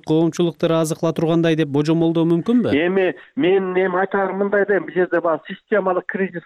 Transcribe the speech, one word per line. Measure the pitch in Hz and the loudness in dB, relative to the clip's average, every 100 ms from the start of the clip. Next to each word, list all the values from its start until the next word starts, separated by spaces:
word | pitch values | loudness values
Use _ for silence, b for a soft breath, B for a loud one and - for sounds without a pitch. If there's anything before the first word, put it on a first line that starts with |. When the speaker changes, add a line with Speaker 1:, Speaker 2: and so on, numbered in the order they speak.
Speaker 1:
коомчулукту | - 160 165 - 175 - 165 | 0 2 2 0 -2 0 0
ыраазы | 160 160 | 0 0
кыла | 165 165 | -2 -2
тургандай | 160 160 170 165 160 | -2 0 2 2 0
деп | 151 | 0
божомолдоо | 139 151 165 165 165 165 | 0 0 2 2 2 2
мүмкүнбү? | 170 202 240 147 139 | 0 2 0 2 0
Speaker 2:
Эми | 175 190 180 - B | 2 2 0 -2 B
мен | - 165 196 190 | -2 2 2 2
эми | 185 185 180 | 0 0 0
айтарым | 190 202 190 190 | -2 -2 -2 -2
мындай | 202 202 196 | 0 0 2
дейм, | 190 | 0
бул | 156 | -2
жерде | 170 180 170 | -2 0 0
баягы | 170 156 - | 0 -2 -6
системалык | 190 - 208 190 180 | -16 -2 0 0 -2
кризис | - 190 190 170 | -4 -4 -4 -6